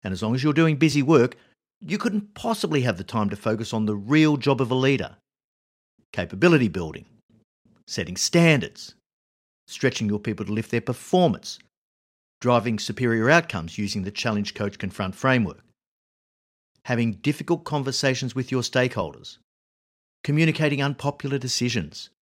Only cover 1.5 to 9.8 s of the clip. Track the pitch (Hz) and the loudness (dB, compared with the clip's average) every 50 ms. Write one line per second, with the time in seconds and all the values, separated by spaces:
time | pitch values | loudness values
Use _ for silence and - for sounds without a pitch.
1.5 | _ _ _ _ _ _ - 147 185 208 - 240 196 208 202 - _ - - 233 | _ _ _ _ _ _ -8 -6 -6 -2 -2 -2 -2 -2 -4 -6 _ -6 -4 -4
2.5 | 226 208 - 165 156 143 123 123 98 85 98 - - 113 104 101 101 - - 117 | -2 -2 -2 0 0 2 2 2 0 -2 -6 -4 -2 -2 -2 -2 -4 -2 -2 -2
3.5 | 110 107 113 - - 110 110 107 107 101 98 113 147 156 156 156 147 139 - 139 | -2 -2 -4 -4 -2 -2 0 0 -2 -4 -2 2 4 6 6 6 4 2 2 2
4.5 | 139 120 135 113 127 127 131 139 139 131 - - - _ _ _ _ _ _ _ | 2 2 2 0 2 2 4 2 2 2 -2 -8 -12 _ _ _ _ _ _ _
5.5 | _ _ _ _ _ _ _ _ _ _ _ _ - - 90 82 - 95 160 175 | _ _ _ _ _ _ _ _ _ _ _ _ -6 -6 -6 -6 -2 -2 0 0
6.5 | 170 143 123 104 82 95 85 78 - - - _ _ _ _ _ _ _ _ _ | 0 0 -2 -2 -2 -6 -8 -8 -10 -16 -20 _ _ _ _ _ _ _ _ _
7.5 | _ _ _ _ _ _ _ - - - 90 78 90 - - - - 170 170 165 | _ _ _ _ _ _ _ -10 -6 -6 -6 -6 -6 -4 -4 0 2 4 6 6
8.5 | 156 131 90 - _ - - - _ _ _ _ _ _ _ _ _ _ _ _ | 4 4 0 -6 _ -16 -20 -20 _ _ _ _ _ _ _ _ _ _ _ _
9.5 | _ _ _ - - - | _ _ _ -18 -8 -2